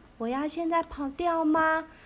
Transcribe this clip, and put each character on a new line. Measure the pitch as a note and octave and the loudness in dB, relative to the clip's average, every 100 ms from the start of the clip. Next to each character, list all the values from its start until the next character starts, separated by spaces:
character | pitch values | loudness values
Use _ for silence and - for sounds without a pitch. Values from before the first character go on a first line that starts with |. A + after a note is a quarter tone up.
| - - | -18 -8
我 | A#3 | -4
要 | C4 D4 | -2 -4
现 | D#4 E4+ | -4 0
在 | E4 | 0
跑 | E4 - C#4 | -2 -6 -8
掉 | C#4 F4 E4 | -2 0 2
吗？ | D#4 D#4 D#4+ D#4+ D#4+ - | 2 4 4 2 -2 -14